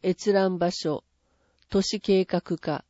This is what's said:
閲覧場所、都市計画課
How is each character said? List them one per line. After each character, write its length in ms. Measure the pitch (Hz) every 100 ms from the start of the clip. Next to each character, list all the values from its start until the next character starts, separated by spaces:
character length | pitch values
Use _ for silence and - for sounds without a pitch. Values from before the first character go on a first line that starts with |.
閲 300 | 185 180 -
覧 240 | 196 190 180
場 140 | 175
所、 320 | - 165 147 _ _ _ _ _ _ _
都 140 | 196
市 160 | 196 208
計 260 | - 190 185
画 320 | 180 - 170
課 260 | - 147 -